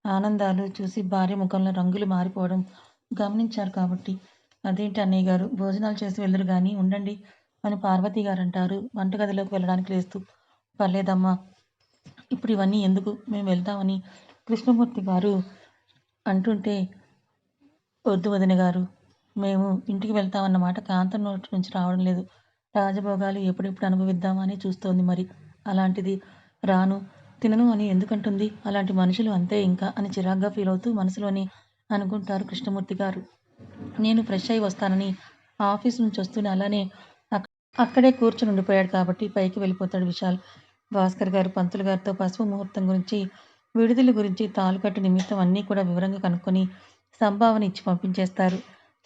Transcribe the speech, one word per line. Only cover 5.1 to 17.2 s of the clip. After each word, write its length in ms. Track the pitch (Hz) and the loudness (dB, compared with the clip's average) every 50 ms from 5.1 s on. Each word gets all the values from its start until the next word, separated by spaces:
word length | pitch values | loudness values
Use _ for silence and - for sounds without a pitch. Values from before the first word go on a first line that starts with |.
| 190 190 185 | 2 2 2
గారు, 220 | 185 185 180 190 240 269 | 2 2 2 0 -2 -4
భోజనాలు 420 | 185 196 196 190 208 220 214 208 | -4 -2 -2 -2 -2 -2 -2 -4
చేసి 200 | 208 214 196 190 208 | -4 -6 -6 -4 -4
వెళ్ళరు 260 | 202 185 190 190 190 | 0 0 2 2 2
గాని 260 | 185 185 180 180 190 208 | 2 2 2 2 2 0
ఉండండి" 400 | 196 185 190 202 202 196 202 208 202 - - - _ _ _ _ _ - | 0 0 0 0 0 -4 -6 -8 -10 -14 -20 -20 _ _ _ _ _ -4
అని 140 | 208 208 190 | -4 -4 -2
పార్వతి 420 | 202 196 185 180 190 208 190 220 202 | 0 2 2 2 2 0 -2 -2 -2
గారు 180 | 202 190 185 | -2 -2 -2
అంటారు 360 | 180 180 185 185 180 180 196 196 214 262 - | -2 -2 0 0 -2 0 -2 -4 -6 -8 -6
వంటగదిలోకి 580 | 202 190 190 190 208 208 202 196 196 196 190 | -4 -2 -2 0 -2 -2 -2 -2 -4 -4 -2
వెళ్ళడానికి 380 | 196 190 180 180 185 185 185 190 | -2 -2 0 0 0 0 -2 -2
లేస్తూ. 280 | 190 185 180 - - 196 190 _ _ _ _ _ _ _ _ _ _ - | -2 -4 -4 -4 -10 -14 -14 _ _ _ _ _ _ _ _ _ _ -2
"పర్లేదమ్మా, 540 | 202 185 180 196 190 190 190 185 185 185 185 185 - - _ _ _ _ _ _ _ _ _ _ _ - - - - - | -2 0 0 0 0 0 2 2 2 2 2 0 -4 -14 _ _ _ _ _ _ _ _ _ _ _ -20 -20 -20 -8 -8
ఇప్పుడు 200 | 262 - - 226 | -8 -4 -2 -2
ఇవన్నీ 280 | 220 196 196 190 208 214 196 | 0 2 2 2 2 2 2
ఎందుకు, 280 | 185 190 196 190 208 208 - - | 2 2 2 0 -2 -6 -8 -8
మేము 200 | 247 208 202 202 | -6 -6 -4 -2
వెళ్తామని" 500 | 190 180 175 180 208 202 196 190 190 190 190 - - - - - - - _ _ | 0 0 0 0 -4 -4 -2 -2 -2 -2 -4 -6 -12 -20 -20 -20 -20 -20 _ _
కృష్ణమూర్తి 560 | - 226 226 - 254 240 226 240 240 - 208 185 | -4 -4 0 2 2 4 4 4 2 0 -6 -2
గారు 300 | 190 185 180 190 208 202 185 185 - - - - _ _ _ _ _ _ _ _ _ _ _ - | 0 0 2 2 2 2 0 -2 -4 -10 -20 -20 _ _ _ _ _ _ _ _ _ _ _ -4
అంటుంటే, 500 | 214 190 190 185 226 214 196 - 220 202 196 185 185 - - _ _ _ _ | 0 0 0 2 0 0 0 -2 -4 -2 -2 -4 -6 -8 -18 _ _ _ _